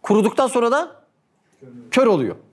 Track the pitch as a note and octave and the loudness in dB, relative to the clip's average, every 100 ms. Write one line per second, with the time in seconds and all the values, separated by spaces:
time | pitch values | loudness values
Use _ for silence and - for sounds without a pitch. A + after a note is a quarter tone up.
0 | - G#3 G#3+ - C4 B3 A#3 C#4 E4+ - | 2 2 2 0 -2 0 0 -2 -4 -14
1 | _ _ _ _ _ _ C3 A#2+ A#2+ B3+ | _ _ _ _ _ _ -20 -20 -4 0
2 | B3+ F3 A2+ - _ | 2 2 -2 -8 _